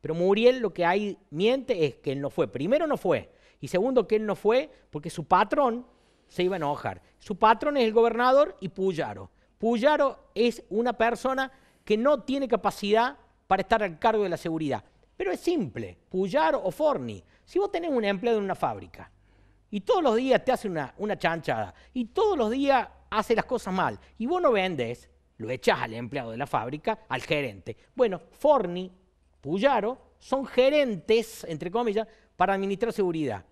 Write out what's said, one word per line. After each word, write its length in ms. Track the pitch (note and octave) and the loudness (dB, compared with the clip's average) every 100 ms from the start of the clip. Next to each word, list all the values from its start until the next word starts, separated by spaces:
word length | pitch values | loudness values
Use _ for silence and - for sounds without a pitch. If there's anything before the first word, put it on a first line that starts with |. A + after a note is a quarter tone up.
Pero 140 | D3 D#3+ | -8 -2
Muriel 440 | F3+ G#3 A#3 C4 | 2 4 4 4
lo 140 | A3 | -2
que 120 | E3 E3+ | 0 0
hay, 320 | F#3+ G#3 - _ | 2 -2 -8 _
miente 560 | D3 G#3 C4 B3+ G#3 D3+ | 0 0 0 -2 0 0
es 100 | - | -2
que 160 | - | -6
él 80 | C#3 | -4
no 120 | C#3 | -4
fue. 160 | - C3+ | -2 -2
Primero 400 | B2 D#3 C#4+ E4 | -2 0 0 0
no 100 | B3+ | -2
fue, 340 | F#3+ C3+ - _ _ _ | 0 0 -2 _ _ _
y 60 | C#3 | -4
segundo 400 | F3+ A#3 B3+ - | -2 2 2 2
que 100 | G#3+ | 0
él 80 | G#3+ | 0
no 100 | G3 | -2
fue 340 | G3+ B3 D4+ - _ | 2 2 0 -12 _
porque 200 | D3+ D#3+ | -12 -10
su 160 | - D#3+ | -10 2
patrón 600 | F#3 G#3 D4 C4+ A#3 B3 _ _ _ _ | 4 4 2 2 0 -10 _ _ _ _
se 140 | - | -2
iba 140 | F3+ F#3 | -2 0
a 20 | |
enojar. 440 | D3 D3 A#2 F#2+ _ _ | -4 -4 -6 -8 _ _
Su 180 | - F#3+ | -12 2
patrón 400 | A3 A3+ D4 C#4+ | 6 6 2 2
es 60 | |
el 100 | A3+ | 4
gobernador 640 | G#3+ A#3 A3+ B3 C4 D#4 - | 4 4 4 4 6 4 0
y 100 | F#3+ | -10
Puyaro. 600 | - F#3+ D#3+ C3 G2 G2 _ _ _ | -4 -2 -2 -6 -8 -14 _ _ _
Puyaro 720 | A3 A#3 C4 D4+ C#4 - - | -2 2 4 4 2 -2 -12
es 300 | - A#3 A3+ - | 0 0 0 -6
una 240 | G3+ A#3+ | -2 -2
persona 580 | A#3 A3+ A#3 B3+ C4 C4+ - _ _ | 0 0 0 -2 -2 -4 -8 _ _
que 120 | - G#3+ | -2 2
no 260 | B3+ D4 | 4 2
tiene 240 | - C#4 C4+ | 0 -4 0
capacidad 680 | A3 G#3 - G3+ G#3+ A#3+ C#4+ _ _ _ | 0 0 -2 2 2 2 -4 _ _ _
para 160 | F#3+ | 0
estar 220 | F#3 A3 | 2 0
al 160 | G3+ D#3+ | 0 0
cargo 240 | A3+ A3 | 0 2
de 60 | G3 | 0
la 80 | E3 | -2
seguridad. 460 | F3 D#3+ D#3 A#2 - _ _ _ | -4 -4 -2 -4 -6 _ _ _
Pero 160 | F#4+ | -4
es 80 | F4 | -2
simple, 580 | - E4+ E3 A#2+ G2+ F2+ _ | 0 0 -2 -6 -12 -14 _
Puyaro 540 | F#3 G3 B3 D#4+ D4 | -4 0 2 2 0
o 80 | F#3+ | -4
Forni. 520 | - D4+ A#3+ B2 G2 _ _ | -2 0 0 -6 -12 _ _
Si 160 | _ F4 | _ -4
vos 120 | G4+ | -2
tenés 200 | F4+ E4+ | -4 -2
un 120 | C4 | -2
empleado 360 | G#3 G3 A#3+ A3 | 0 0 0 0
en 60 | G3 | 0
una 100 | E3+ | -2
fábrica 560 | D3 G#2 E2 - - _ _ _ _ _ _ | -2 -4 -12 -20 -20 _ _ _ _ _ _
y 120 | G#3 | -10
todos 200 | F#3+ G#4+ | 0 2
los 140 | D4+ A3 | 2 0
días 280 | C4 A#3+ | 2 2
te 80 | - | 2
hace 160 | B3 G#3 | -2 -2
una, 260 | E3 C3+ - | -6 -8 -8
una 200 | G#3 F3+ | -6 -2
chanchada 560 | E3+ E3 D#3 A#2 G2+ - - | -2 -2 -4 -4 -4 -10 -12
y 120 | B3+ A#3 | -8 -6
todos 300 | - G#4+ F4 | 0 0 2
los 140 | G#3+ | 0
días 380 | C4 C#4 C4 G3+ - _ | 0 2 2 0 -12 _
hace 240 | G#3+ G#3+ A3+ | -4 0 0
las 100 | - | 0
cosas 280 | A#3+ - | -4 -2
mal 260 | F#3 D3+ G#2 - _ | -2 -2 -4 -16 _
y 80 | A#3 | -4
vos 160 | F4+ | 2
no 100 | E4+ | 2
vendés, 580 | A3 F#3 D#3 A#2 A#2+ - _ _ _ | 2 0 -2 -4 -6 -14 _ _ _
lo 120 | A2 | -8
echás 320 | B2 - F#3 | -2 0 0
al 120 | A#2+ | -2
empleado 380 | A2 A#2+ C#3+ A#2 | -6 -8 -8 -8
de 60 | A2+ | -8
la 100 | - | -4
fábrica, 520 | C3+ A2+ D3+ - G#3+ - | -4 -4 -6 -4 -6 -6
al 120 | C3 | -8
gerente. 560 | - D3+ C3+ G2+ - A2+ _ | -2 -2 -4 -10 -14 -16 _
Bueno, 280 | - A#3+ F3+ - | 0 0 0 -12
Forni, 600 | _ C#4+ C#4+ F#3 F3 F#3 _ _ _ _ _ | _ 4 4 2 -6 -10 _ _ _ _ _
Puyaro, 720 | C3+ F#3 B3+ B3+ G3+ C4 _ _ | -8 0 2 2 -2 -6 _ _
son 280 | - C4+ C4+ | -6 -4 -2
gerentes, 1000 | - C4 D4+ C4+ G3 - A3+ A3+ - - | 2 4 4 0 -2 0 0 0 -10 -12
entre 220 | D#3 F3 | -8 -6
comillas, 380 | G#3 A#3+ G3+ G#3+ - _ _ | -4 -2 -2 -4 -12 _ _
para 180 | F#3 | 0
administrar 380 | G3 G3 G3 A#3 | 2 -2 -2 -4
seguridad. 540 | A3 F#3 D#3+ D3 G2+ - | 0 -2 0 -4 -6 -10